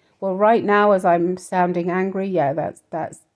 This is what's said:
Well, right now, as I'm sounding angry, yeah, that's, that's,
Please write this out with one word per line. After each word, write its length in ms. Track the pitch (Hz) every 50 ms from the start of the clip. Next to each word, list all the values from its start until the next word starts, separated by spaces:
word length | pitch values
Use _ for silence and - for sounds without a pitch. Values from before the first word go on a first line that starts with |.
| _ _ _ _
Well, 160 | - 190 185
right 280 | 190 208 214 233 226 -
now, 280 | 196 202 208 208 208
as 140 | 208 190 185
I'm 320 | 190 170 175 170 175 180 180
sounding 520 | - - - 185 180 180 180 175 170 180
angry, 380 | 185 185 185 196 190 196 190 196
yeah, 260 | 190 175 147 139 139
that's, 300 | 165 147 - - - - _
that's, 300 | - 165 156 - - - - _ _